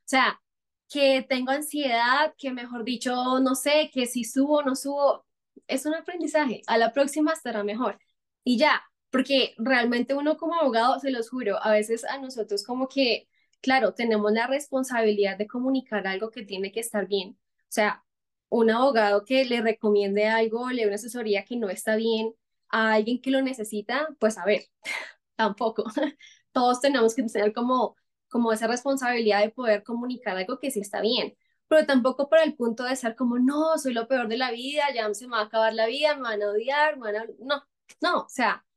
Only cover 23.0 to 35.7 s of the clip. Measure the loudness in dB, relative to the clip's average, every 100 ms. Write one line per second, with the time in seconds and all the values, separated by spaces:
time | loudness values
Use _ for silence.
23 | 2 -2 0 0 0 -4 -6 -8 -4 -4
24 | -4 0 0 0 0 0 -2 _ -10 -10
25 | -10 -18 _ _ -2 0 -4 -2 -6 -2
26 | -4 -4 -20 _ _ 0 2 4 2 4
27 | 2 2 -4 0 0 0 0 0 0 _
28 | _ _ _ 0 2 2 0 -2 0 -2
29 | 0 0 2 4 2 0 0 0 0 -6
30 | -6 -6 -6 -4 -4 -6 -6 -6 -6 -2
31 | 0 0 -2 _ _ _ _ 4 6 4
32 | 2 0 4 4 4 0 -4 -2 -4 -2
33 | -4 -2 -2 2 2 2 2 0 0 -2
34 | 0 -2 0 -2 -2 -4 -4 -2 -2 0
35 | -4 -4 -6 -4 -2 2 2